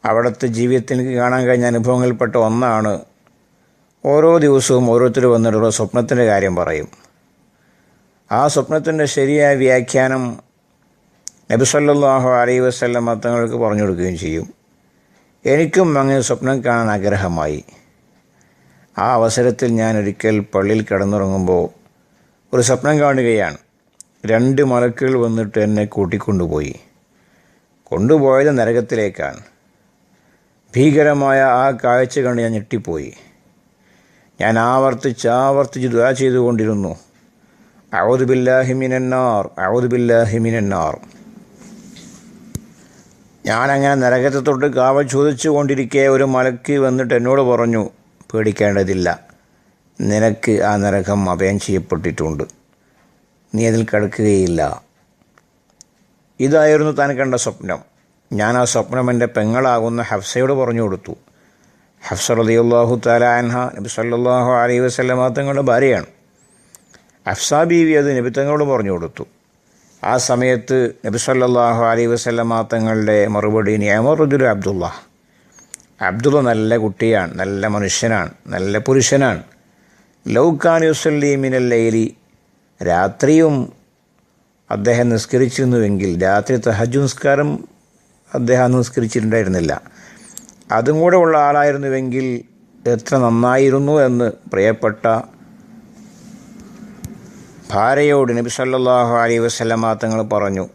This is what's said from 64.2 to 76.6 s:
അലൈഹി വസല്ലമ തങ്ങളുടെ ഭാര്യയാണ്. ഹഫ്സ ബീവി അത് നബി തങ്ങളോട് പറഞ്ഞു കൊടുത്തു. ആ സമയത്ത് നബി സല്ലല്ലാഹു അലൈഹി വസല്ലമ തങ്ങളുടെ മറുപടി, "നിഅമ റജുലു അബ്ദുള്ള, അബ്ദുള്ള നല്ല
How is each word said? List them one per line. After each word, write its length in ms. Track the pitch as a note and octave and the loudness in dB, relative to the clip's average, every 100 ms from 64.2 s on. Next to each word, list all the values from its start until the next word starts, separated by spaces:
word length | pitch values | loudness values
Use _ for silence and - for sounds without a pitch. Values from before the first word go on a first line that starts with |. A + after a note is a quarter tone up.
| B2 B2+ B2 | 0 0 0
അലൈഹി 280 | B2+ A#2+ B2 | 0 0 0
വസല്ലമ 420 | B2+ B2 B2+ B2+ B2+ A#2 | 0 -2 -2 0 -2 -2
തങ്ങളുടെ 280 | C#3 C#3 C3 | -4 -2 2
ഭാര്യയാണ്. 420 | A#2 C3+ G#2+ D2+ _ _ _ _ _ _ _ _ _ _ _ - | 2 2 0 -4 _ _ _ _ _ _ _ _ _ _ _ -8
ഹഫ്സ 240 | G2 - D3 E3+ | -6 0 0 2
ബീവി 260 | E3+ D#3+ D#3 | 4 4 4
അത് 100 | C#3+ C3 | 2 0
നബി 140 | B2 | -2
തങ്ങളോട് 340 | A#2+ C#3 D3 | -2 -2 0
പറഞ്ഞു 280 | D3 C3 G2+ | 0 0 -2
കൊടുത്തു. 300 | F#2 E2 - - _ _ _ _ _ _ _ | -4 -6 -12 -18 _ _ _ _ _ _ _
ആ 100 | - B2+ - | -2 -2 0
സമയത്ത് 520 | B2 B2+ B2 A2 C3 A#2+ - A2+ | 0 0 0 0 0 0 -4 -8
നബി 120 | G#2 | -6
സല്ലല്ലാഹു 640 | - C3 B2+ A#2+ A#2+ A#2 | -2 0 2 2 2 2
അലൈഹി 260 | A#2 A#2 A#2 | 0 2 0
വസല്ലമ 480 | A#2 A#2+ A#2 A#2 A2+ A2 | 0 -2 -4 -2 -2 -2
തങ്ങളുടെ 460 | A#2 A2 A2 G#2+ G#2+ G#2 | -2 0 0 2 2 2
മറുപടി, 460 | G#2 G#2 A2 G2+ G#2+ | 0 0 0 0 0
"നിഅമ 380 | G#2 G#2 A#2+ | 0 2 2
റജുലു 320 | D#3 D3+ C#3 C3 | 2 2 2 2
അബ്ദുള്ള, 380 | G2+ G#2 G2 E2+ - - _ _ _ _ _ _ - _ _ | 0 -4 -4 -6 -10 -20 _ _ _ _ _ _ -20 _ _
അബ്ദുള്ള 400 | F#2+ G2 C3 D3 | -6 -2 0 2
നല്ല 300 | B2+ A2 | 2 0